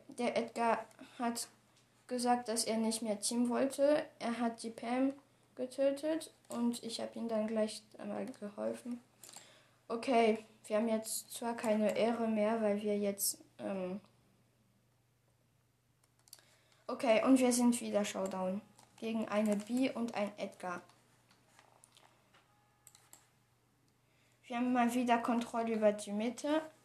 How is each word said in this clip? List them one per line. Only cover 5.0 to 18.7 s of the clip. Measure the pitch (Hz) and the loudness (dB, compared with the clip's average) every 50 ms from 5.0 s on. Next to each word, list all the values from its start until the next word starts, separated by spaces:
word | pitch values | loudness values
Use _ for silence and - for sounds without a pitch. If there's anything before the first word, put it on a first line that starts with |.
| 269 269 277 - - _ _ _ _ _ _ | 0 0 0 -4 -12 _ _ _ _ _ _
getötet | - 254 254 - - 269 277 277 277 - 311 320 320 320 - - _ _ - | -8 -8 -8 -2 0 0 2 0 0 -2 -2 -2 -2 -4 -10 -16 _ _ -10
und | - 233 240 240 233 - - | -6 -2 0 0 0 -2 -6
ich | 233 226 - | -10 -8 -8
hab | 226 214 - | -8 -8 -8
ihm | 226 226 233 | -8 -6 -2
dann | 226 214 214 220 | -2 -2 -2 0
gleich | 226 220 214 214 - - - _ - - | 0 0 0 -2 -2 -10 -16 _ -18 -14
einmal | - 202 202 208 196 | -10 -8 -6 -6 -6
geholfen. | 220 254 - 208 208 208 - 214 226 233 240 - 240 247 240 - _ _ _ - - - - - - - - _ _ _ _ _ - | -8 -10 -12 -12 -12 -8 -6 -4 -4 -4 -6 -8 -10 -10 -10 -12 _ _ _ -20 -20 -20 -20 -20 -20 -20 -20 _ _ _ _ _ -8
Okay, | 226 233 233 - 254 233 233 220 214 220 - - - - - | -8 -6 -2 2 4 6 6 6 4 2 -2 -12 -20 -20 -10
wir | - 214 208 | -4 -2 0
haben | 226 233 | 0 2
jetzt | 220 220 220 - - - - - | 0 -2 -2 -4 -8 -8 -8 -10
zwar | - - 247 233 233 | -12 -8 -6 -6 -6
keine | 233 - 226 214 214 214 208 - | -4 0 0 2 4 4 2 2
Ehre | - 208 226 233 226 233 220 | 2 2 2 2 0 0 0
mehr, | 220 214 208 214 226 226 | 2 2 2 2 2 2
weil | 220 208 202 208 | 2 2 0 0
wir | 214 214 208 202 | 0 0 0 0
jetzt, | 208 202 196 - - - - - - - _ - | 0 0 -2 -2 -2 -4 -4 -4 -10 -20 _ -10
ähm, | 240 208 196 190 185 180 185 208 - - _ _ _ _ _ _ _ _ _ _ _ _ _ _ _ _ _ _ _ _ _ _ _ _ _ _ _ _ _ _ _ _ _ _ _ _ _ _ _ _ _ _ _ - - - - _ _ _ _ _ _ _ _ - | -6 -6 -4 -4 -4 -6 -6 -8 -10 -14 _ _ _ _ _ _ _ _ _ _ _ _ _ _ _ _ _ _ _ _ _ _ _ _ _ _ _ _ _ _ _ _ _ _ _ _ _ _ _ _ _ _ _ -20 -20 -20 -20 _ _ _ _ _ _ _ _ -8
okay, | 240 247 - 247 220 214 - | -8 -2 2 4 4 6 8
und | 254 269 254 | 6 6 8
wir | 254 247 240 | 8 6 4
sind | 240 247 240 233 - | 6 4 4 4 2
wieder | 226 220 214 202 208 | 0 0 0 0 0
Showdown. | 208 - 202 190 190 196 190 185 185 190 208 - - | 0 -2 -4 -4 -2 -2 -2 -2 -2 -2 -4 -6 -10